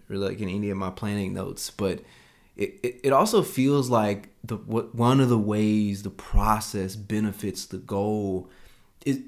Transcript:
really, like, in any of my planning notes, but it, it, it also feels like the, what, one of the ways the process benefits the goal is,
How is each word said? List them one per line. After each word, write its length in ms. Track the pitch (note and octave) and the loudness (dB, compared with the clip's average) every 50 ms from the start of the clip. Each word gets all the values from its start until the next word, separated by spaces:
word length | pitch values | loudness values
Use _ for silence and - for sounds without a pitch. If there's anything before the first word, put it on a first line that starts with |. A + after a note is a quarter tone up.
| _ - | _ -8
really, 200 | G2 G2 G2 F#2+ | -6 -4 -4 -4
like, 120 | F#2 G#2 | -4 -4
in 100 | G#2 F2+ | -4 -4
any 180 | F#2 G#2 G#2 G2+ | -2 -2 -2 -2
of 80 | G2 | -2
my 140 | G2 F#2+ F#2 | -2 -4 -6
planning 420 | F#2+ - A2 G#2 G2+ G#2 G2 F#2+ | -6 -6 -4 -4 -2 -2 -2 -4
notes, 380 | F#2+ F#2+ F#2 F#2+ F#2 - - - | -4 -6 -6 -8 -8 -8 -10 -10
but 300 | - - G2+ F#2+ E2+ - - - - - - _ _ _ _ _ - | -6 -4 -2 -2 -2 -4 -8 -18 -20 -20 -20 _ _ _ _ _ -8
it, 240 | - G2+ - - - | -8 -8 -6 -6 -6
it, 180 | - B2 - - - | -6 -6 -6 -2 0
it 80 | C3+ C3+ | 4 4
also 280 | C3+ G3+ G#3+ A#3+ G3+ | 4 4 4 4 2
feels 460 | - - - C3 C3 C#3 C#3+ C#3+ B2+ B2 | 2 2 0 2 2 4 4 2 2 2
like 400 | A#2+ A2 G#2+ G#2 G#2 G#2 - - _ - - | 2 2 2 2 0 -2 -6 -16 _ -16 -10
the, 120 | G#2+ A#2 - | -8 -8 -8
what, 360 | - A2 A2 A2+ - - - | -6 -4 -4 -4 -4 -4 -2
one 240 | A2+ A#2 B2 C3 C3+ | 2 4 6 6 6
of 120 | C3+ A#2+ | 6 6
the 80 | A#2+ A2 | 4 4
ways 640 | G#2 G#2 G#2 G#2+ G#2+ G#2+ G#2+ G#2+ G#2 G2+ G2+ F#2+ | 2 2 2 2 4 4 4 2 2 0 -2 -4
the 80 | G2+ F#2+ | -6 -10
process 840 | - - - - - G2+ G#2 A2 G#2+ A2 - - - G2+ F#2+ F#2+ G2 | -12 -12 -4 4 4 6 6 6 2 2 0 -6 -4 -4 -4 -4 -6
benefits 680 | G#2+ G2+ - G#2+ G#2+ G#2+ G#2 G2 - G#2+ G2 - - - | -8 -6 -4 -2 0 0 0 -2 -4 -6 -6 -6 -6 -10
the 140 | - F#2+ F#2 | -10 -10 -10
goal 720 | - - G#2 G2 G2+ G#2+ G#2+ G#2+ G2+ G2 F#2 F#2 - - - - - - - - _ _ _ _ - | -8 -4 -2 -2 0 0 0 0 0 -2 -2 -4 -6 -8 -18 -20 -20 -20 -20 -20 _ _ _ _ -2
is, 120 | C#3 C3+ - - | -2 -2 -2 -4